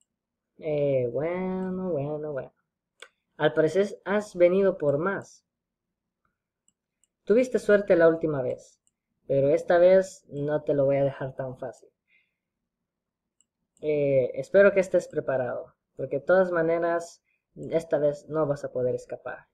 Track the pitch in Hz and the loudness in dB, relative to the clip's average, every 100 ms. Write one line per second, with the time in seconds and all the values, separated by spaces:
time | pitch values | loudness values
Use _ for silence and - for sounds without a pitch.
0 | _ _ _ _ _ _ 160 147 143 135 | _ _ _ _ _ _ -6 -2 0 0
1 | 123 131 160 180 185 185 185 185 185 151 | -2 -4 -4 -4 -4 -4 -6 -6 -4 -4
2 | 143 151 151 135 - _ _ _ _ _ | -4 -6 -8 -10 -12 _ _ _ _ _
3 | - _ _ - 151 156 156 185 202 - | -20 _ _ -2 -2 2 2 2 -2 -4
4 | 180 208 202 180 175 185 196 185 147 143 | -4 -4 -4 2 4 4 0 0 -2 -2
5 | 185 180 - _ _ _ _ _ _ _ | -2 -6 -10 _ _ _ _ _ _ _
6 | _ _ _ _ _ _ _ _ _ _ | _ _ _ _ _ _ _ _ _ _
7 | _ _ - 220 254 208 - 208 202 175 | _ _ 0 2 2 -2 2 0 4 4
8 | 165 160 160 143 127 - - _ _ _ | 4 4 -2 -4 -6 -8 -12 _ _ _
9 | _ _ - 139 139 165 - 175 180 190 | _ _ -4 0 2 0 2 4 6 6
10 | 185 - _ 143 143 151 147 143 139 139 | 2 -10 _ -8 -4 -4 -2 0 2 2
11 | 139 - 135 - 131 127 127 - _ _ | 0 -4 -12 -10 -12 -10 -14 -16 _ _
12 | _ _ _ _ _ _ _ _ _ _ | _ _ _ _ _ _ _ _ _ _
13 | _ _ _ _ _ _ _ _ 151 147 | _ _ _ _ _ _ _ _ -4 0
14 | 143 135 123 - 135 196 202 190 185 180 | 2 2 0 -4 0 6 6 4 0 0
15 | 175 151 139 131 123 117 - _ _ - | -2 -8 -4 -4 -4 -8 -12 _ _ -14
16 | 131 139 - 185 185 170 160 165 170 170 | -8 -6 2 2 4 0 0 0 0 -2
17 | - - _ _ _ - 139 156 - 151 | -6 -20 _ _ _ -16 -4 -4 -2 0
18 | 147 143 - 156 143 143 135 127 123 123 | 0 -2 -6 -4 -2 -4 -6 -4 -2 -4
19 | - 120 123 104 _ | -8 -14 -14 -16 _